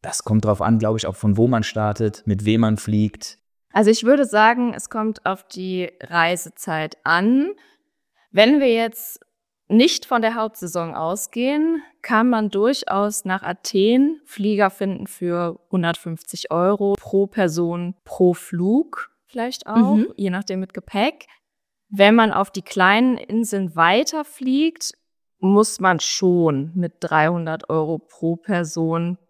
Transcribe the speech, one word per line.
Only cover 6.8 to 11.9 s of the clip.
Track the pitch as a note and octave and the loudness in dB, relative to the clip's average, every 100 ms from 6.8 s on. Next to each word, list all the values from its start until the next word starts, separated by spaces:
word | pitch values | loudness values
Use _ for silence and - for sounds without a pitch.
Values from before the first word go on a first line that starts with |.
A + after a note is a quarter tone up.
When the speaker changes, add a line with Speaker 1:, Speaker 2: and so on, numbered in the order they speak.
| D3+ - | -6 -6
Speaker 2:
an. | - E3 G3+ C4 E4+ G4+ _ _ _ _ _ _ _ | 0 2 4 2 0 -6 _ _ _ _ _ _ _
Wenn | - A3 D4 | 4 4 6
wir | C4+ | 4
jetzt | A3+ A3+ - - - _ _ _ _ _ | 2 -2 -6 -16 -18 _ _ _ _ _
nicht | G#3+ C4+ - - | 4 4 2 -4
von | A#3+ | -2
der | A3 A#3 | 0 -2
Hauptsaison | A3 A3 F3 F3 E3 C#3 | -8 -8 -8 -6 -6 -6
ausgehen, | D#3+ G3+ - A#3 B3+ D4 D#4+ E4 - | -6 -6 -8 -4 -2 0 0 -2 -6